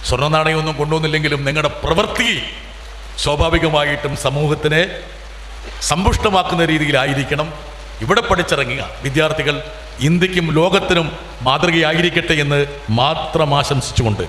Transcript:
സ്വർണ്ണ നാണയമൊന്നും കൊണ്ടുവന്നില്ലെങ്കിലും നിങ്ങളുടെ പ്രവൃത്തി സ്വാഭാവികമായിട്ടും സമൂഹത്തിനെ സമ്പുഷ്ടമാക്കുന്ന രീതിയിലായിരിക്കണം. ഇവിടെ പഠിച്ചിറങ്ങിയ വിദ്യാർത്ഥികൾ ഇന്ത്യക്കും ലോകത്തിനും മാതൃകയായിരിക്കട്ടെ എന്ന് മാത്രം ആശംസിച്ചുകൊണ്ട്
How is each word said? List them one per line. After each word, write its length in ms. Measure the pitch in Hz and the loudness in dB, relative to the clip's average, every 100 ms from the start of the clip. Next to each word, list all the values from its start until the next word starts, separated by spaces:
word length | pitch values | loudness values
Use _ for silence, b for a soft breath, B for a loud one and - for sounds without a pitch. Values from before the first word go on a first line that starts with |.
| - | -2
സ്വർണ്ണ 180 | 123 147 | 0 2
നാണയമൊന്നും 400 | 156 156 160 156 143 | 2 2 0 -2 -2
കൊണ്ടുവന്നില്ലെങ്കിലും 600 | 147 160 156 156 151 143 139 | 0 0 0 0 0 0 0
നിങ്ങളുടെ 220 | 151 147 - | 0 -2 -2
പ്രവൃത്തി 480 | 135 165 220 - 240 170 - - - - - - - - | 0 0 0 0 0 0 -4 -12 -16 -16 -16 -16 -14 -4
സ്വാഭാവികമായിട്ടും 920 | - 147 165 165 160 151 147 147 139 - | -2 2 2 2 2 2 2 -2 -4 -2
സമൂഹത്തിനെ 580 | 135 143 151 147 151 156 185 - - - - - - - - - - | -2 0 0 2 2 2 0 -4 -14 -16 -16 -16 -16 -14 -14 -8 -2
സമ്പുഷ്ടമാക്കുന്ന 720 | 156 208 220 220 190 175 180 160 | 2 2 2 4 2 2 0 2
രീതിയിലായിരിക്കണം. 760 | 156 147 139 139 139 131 143 160 160 - - - - | 2 2 2 2 0 -2 -2 -4 -8 -14 -14 -14 -8
ഇവിടെ 180 | 113 208 226 | 2 2 4
പഠിച്ചിറങ്ങിയ 540 | 185 175 151 123 131 95 - 139 | 0 2 0 0 -4 -8 -6 -2
വിദ്യാർത്ഥികൾ 500 | 135 156 151 143 147 - - - - 147 | 2 2 2 -2 -2 -6 -14 -14 -2 2
ഇന്ത്യക്കും 380 | 175 180 180 165 156 | 4 2 2 2 2
ലോകത്തിനും 500 | 175 190 190 175 156 - - - 123 | 4 2 2 2 0 -6 -14 -4 0
മാതൃകയായിരിക്കട്ടെ 880 | 143 170 165 156 165 175 165 - 156 | 2 2 4 2 2 2 0 0 0
എന്ന് 160 | 143 143 143 - - 110 | 2 2 0 -4 -2 2
മാത്രം 500 | 139 156 - 165 151 143 | 2 0 -2 0 2 2
ആശംസിച്ചുകൊണ്ട് 640 | 139 127 - - 117 98 | 2 0 0 0 0 0